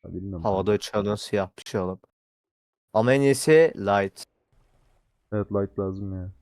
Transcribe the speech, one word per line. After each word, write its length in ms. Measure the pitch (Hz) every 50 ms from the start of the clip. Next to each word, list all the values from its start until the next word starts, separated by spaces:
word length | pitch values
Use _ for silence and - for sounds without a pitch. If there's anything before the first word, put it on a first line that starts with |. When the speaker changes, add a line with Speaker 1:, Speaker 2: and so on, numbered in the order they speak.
| -
Speaker 1:
Ya 80 | 92 85
bilmiyorum 300 | 90 92 98 95 85 82
Speaker 2:
Havada 220 | 107 98 95 95
Speaker 1:
kanka. 60 | 104 104
Speaker 2:
uçuyordun 400 | 101 - - - 107 101 101 104
siyah 340 | 101 - - - 101 95 90 _ -
bir 100 | - -
şey 120 | - 107
olup. 220 | 92 92 95 95 _ _ _ _ _ _ _ _ _ _ _ _ _ _ _ _ _ _ -
Ama 200 | 110 113 123 131
en 80 | 139
iyisi 520 | 139 139 135 135 - - 156 160 165 160 -
Light. 480 | - 101 101 101 101 98 95 _ - - _ _ _ _ _ _ _ _ _ _ _ _ _ _ _ _ _ _ _ _ _ 104
Speaker 1:
Evet, 180 | 104 101 -
Light 280 | 101 101 98 98 - -
lazım 340 | 98 95 95 98 101 98 95 92
ya. 100 | 90 98 98 _